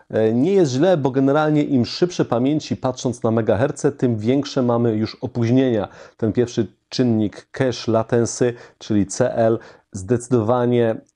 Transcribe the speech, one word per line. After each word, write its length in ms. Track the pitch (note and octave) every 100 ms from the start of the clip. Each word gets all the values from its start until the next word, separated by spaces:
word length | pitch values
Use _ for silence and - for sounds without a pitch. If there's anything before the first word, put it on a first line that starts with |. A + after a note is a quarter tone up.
| _
e, 240 | A2 A2
nie 200 | A#2 D#3
jest 180 | G3 D#3
źle, 260 | B2 F3+ F3
bo 140 | C3+
generalnie 520 | B2+ C3+ D3 D#3 D3+
im 220 | D3 C3 A2+
szybsze 400 | - F3 - D3+
pamięci, 520 | A#2+ B2+ D3+ - G#2+
patrząc 460 | C3 B2 C3 A#2+
na 80 | A2+
megaherce, 600 | A2+ A2 G2+ C#3 D3 D3
tym 260 | - B2+ A2
większe 440 | A2 C#3 C3+ C#3
mamy 340 | B2 A#2 A#2+ G#2+
już 200 | A2 -
opóźnienia. 720 | B2 B2 A2+ B2+ C3 A2 F#2 - - _
Ten 160 | A2+
pierwszy 340 | G2+ A#2+ - A2 _ _
czynnik 580 | - B2 A2 G#2 - -
cache 400 | - C3 A#2 -
latency, 640 | A2 A2+ A#2+ A2+ - B2 A#2+ - _
czyli 300 | - G#2+ F#2+
C 280 | - B2 A#2+
L, 240 | A2+ A2+ - - _
zdecydowanie 1120 | G2 F#2+ A#2+ A#2+ B2 G#2+ B2 A#2+ A#2+ A2+ A2 -